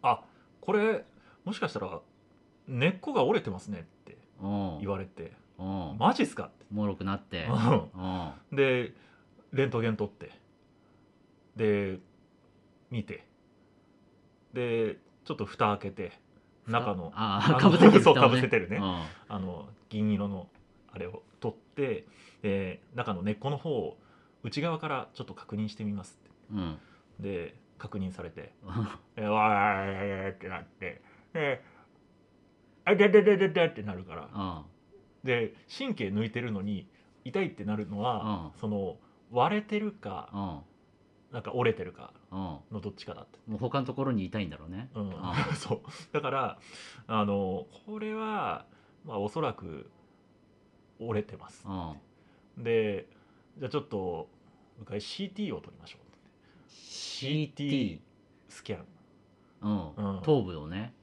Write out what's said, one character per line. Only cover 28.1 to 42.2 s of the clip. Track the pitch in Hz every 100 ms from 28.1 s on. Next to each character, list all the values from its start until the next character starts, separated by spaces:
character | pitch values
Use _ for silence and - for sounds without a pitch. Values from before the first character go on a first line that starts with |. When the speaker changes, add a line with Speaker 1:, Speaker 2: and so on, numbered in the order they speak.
Speaker 1:
さ | -
れ | 85
て、 | - 73 -
Speaker 2:
う | 95
ん。 | 98 104 - -
Speaker 1:
で、 | - 107
「わ | 107 107 101 104 98
ー」 | 98 98 101 95 98
っ | 92
て | 95
な | 90
っ |
て、 | - - 90 - - - -
で、 | 165 143 123 - - - _ _ _ _ _ _ _ _ -
「あ、 | -
で、 | 196 202
で、 | 208
で、 | 196 190
で、 | 190
で」 | 165 165
っ |
て | -
な | 104
る | 92
か | 92
ら。 | 82 71
Speaker 2:
う | - 95 80
ん。 | 73 - _ - - _
Speaker 1:
で、 | 127 120 110 - -
神 | - 269
経 | - 101
抜 | 104
い | 113
て | 120
る | 120
の | 104
に | 101 98 - _ _ _
痛 | 131 190
い | 190
っ |
て | -
な | 101
る | 107 95
の | 101
は、 | 123 110 107 98 80
Speaker 2:
う | -
ん。 |
Speaker 1:
そ | 110
の、 | 104 95 78 - _ -
割 | 120 147 208
れ |
て | 208 208
る | 214
か、 | 208 101 - 58
Speaker 2:
う | 101
ん。 | 95 73 - _ _ _ _ _ _
Speaker 1:
な | 117
ん |
か | 101
折 | 123 117
れ | 104
て |
る | 92
か | - 62 -